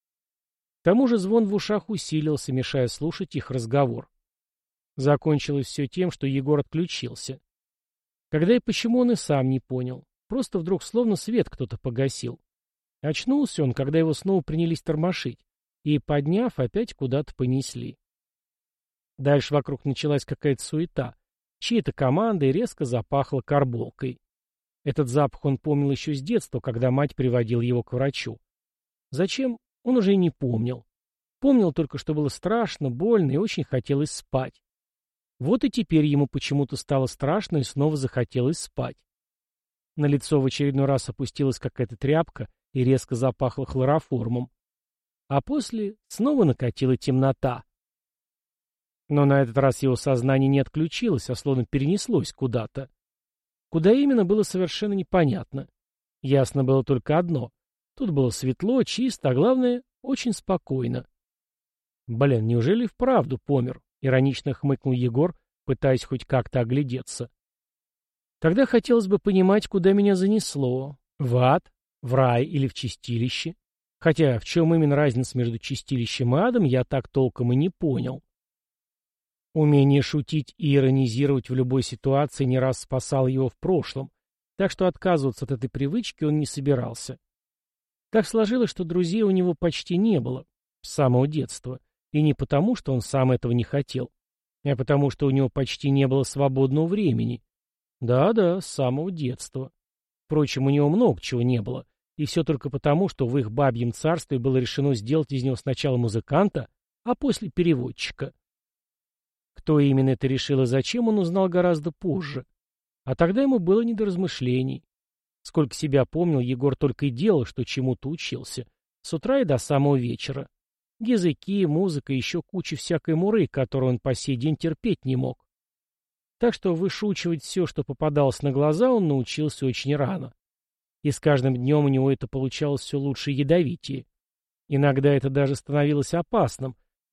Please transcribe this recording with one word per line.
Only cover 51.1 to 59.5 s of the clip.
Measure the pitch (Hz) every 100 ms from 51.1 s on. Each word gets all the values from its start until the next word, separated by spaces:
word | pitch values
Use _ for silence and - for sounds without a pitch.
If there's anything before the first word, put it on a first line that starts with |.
| 135 -
а |
словно | 123 143 131 117
перенеслось | 139 139 202 - 190 -
куда-то. | - 131 113 110 139 135 _ _ _ _ _ _ _ _
Куда | 165 175
именно, | 254 285 247
было | 180 214
совершенно | 196 185 180 - 214
непонятно. | 196 - 185 151 185 - 139 - _ _ _ _ _
Ясно | 131 139 131 139
было | 131 135
только | 127 131 - 151
одно. | 175 156 120 _ _ _ _ -
Тут | 240
было | 143 127
светло, | - 127 127 196 254
чисто, | - - 254 - 143
а |
главное, | 127 208